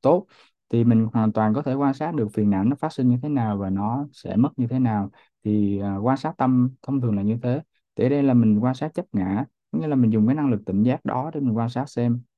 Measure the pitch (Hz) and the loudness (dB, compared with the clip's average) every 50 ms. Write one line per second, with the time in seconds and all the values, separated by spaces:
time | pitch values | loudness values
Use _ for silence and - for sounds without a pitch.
0 | - 135 165 180 - _ _ _ _ _ _ _ _ _ - 117 117 120 117 113 | 6 4 4 4 2 _ _ _ _ _ _ _ _ _ 0 2 4 4 4 4
1 | 113 110 - 117 110 110 107 110 110 107 107 135 147 135 131 135 143 139 135 135 | 2 2 0 0 0 2 2 2 2 2 0 0 -2 -2 -2 0 0 0 0 -2
2 | 156 160 165 147 113 104 - - 107 104 98 95 98 117 143 - - 156 - - | -6 -4 -2 -2 -4 -2 -2 0 0 2 2 2 2 0 0 -2 -4 -6 -4 0
3 | 127 123 123 123 127 147 147 135 117 110 104 98 98 95 95 95 101 107 117 139 | 0 2 0 0 -2 -2 -2 -2 -2 -2 -2 -4 -4 -4 -2 -2 -2 -4 -4 -4
4 | 143 143 _ - - - - 104 127 147 - - 123 113 131 131 127 120 110 104 | -6 -10 _ -16 -10 -4 0 0 0 0 0 -4 -4 -2 -2 -2 0 0 0 -2
5 | 101 101 _ _ _ _ _ _ _ 107 104 104 101 101 101 98 98 101 98 98 | -4 -4 _ _ _ _ _ _ _ -2 0 0 0 0 -2 -2 -4 -4 -4 -2
6 | 104 123 135 139 - 156 - - 131 131 131 127 123 127 131 _ - - 139 139 | -2 -2 -2 -2 -4 -8 -4 -2 0 2 2 2 2 0 -2 _ -8 -6 -4 -2
7 | 123 117 104 98 98 104 113 120 123 123 123 151 160 _ _ _ _ _ _ - | -2 -2 -2 0 0 -2 -2 -2 -2 -2 -4 -4 -6 _ _ _ _ _ _ -2
8 | 110 131 143 143 139 135 123 120 113 110 107 104 113 127 127 - 147 156 - - | 0 2 2 2 2 4 4 4 6 4 4 4 2 0 -2 -2 -6 -6 -6 -8
9 | - _ - 101 92 92 98 107 143 - _ _ _ _ - 156 160 151 147 131 | -8 _ -4 -4 -2 -2 -2 -4 -4 -6 _ _ _ _ -6 -4 -2 0 0 2
10 | 123 110 110 110 107 113 139 156 147 139 120 104 - - 95 98 107 123 131 160 | 2 2 4 4 2 2 2 2 0 0 0 -2 -2 -4 0 2 2 2 0 0
11 | _ - - 123 135 160 160 151 139 123 107 113 117 117 120 131 139 - - 120 | _ -4 -4 -4 -4 -4 -6 -4 -2 -2 -2 -2 -2 -2 -4 -6 -6 -6 -4 -2
12 | 120 120 120 123 123 _ _ | 0 0 -2 -2 -6 _ _